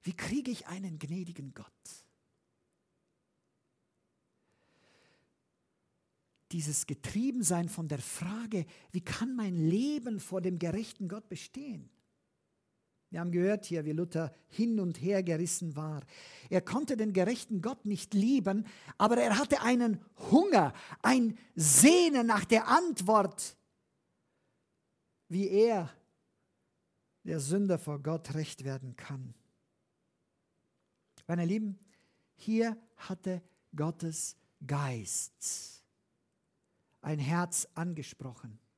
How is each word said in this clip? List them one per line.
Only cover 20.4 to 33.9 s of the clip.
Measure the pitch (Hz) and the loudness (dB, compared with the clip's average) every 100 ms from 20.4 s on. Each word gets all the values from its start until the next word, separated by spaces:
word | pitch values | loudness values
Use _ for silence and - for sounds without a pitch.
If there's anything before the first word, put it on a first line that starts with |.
| 392 262 147 - - - | 8 6 4 0 -16 -4
ein | - 254 233 - - | 2 4 4 -2 -10
Sehnen | - 156 143 269 349 339 277 233 | 0 6 10 10 10 6 4 4
nach | 208 175 | 2 4
der | 226 226 | 2 6
Antwort, | 262 349 262 185 214 196 - - - _ _ _ _ _ _ _ _ _ _ _ _ _ _ _ _ _ | 4 4 -2 4 4 4 -2 -10 -10 _ _ _ _ _ _ _ _ _ _ _ _ _ _ _ _ _
wie | 170 196 | -4 0
er, | 190 233 214 160 - _ _ _ _ _ _ _ _ _ _ _ _ | 4 4 2 -2 -10 _ _ _ _ _ _ _ _ _ _ _ _
der | 180 165 | -8 -6
Sünder | 135 190 202 170 | -2 0 0 0
vor | - 147 | -2 -8
Gott, | 143 160 160 | -4 -6 -6
recht | 143 151 - | -6 -6 -8
werden | 135 135 131 120 | -8 -8 -10 -16
kann. | - 139 127 120 _ _ _ _ _ _ _ _ _ _ _ _ _ _ _ _ _ - - | -14 -12 -12 -16 _ _ _ _ _ _ _ _ _ _ _ _ _ _ _ _ _ -20 -6
Meine | 170 | -2
Lieben, | 170 208 214 190 _ _ _ _ _ _ | 0 -2 -4 -8 _ _ _ _ _ _
hier | - 220 226 220 _ _ | -2 0 0 -2 _ _
hatte | - 190 - 185 - _ _ 151 | -12 -8 -6 -6 -8 _ _ -4
Gottes | 151 | -4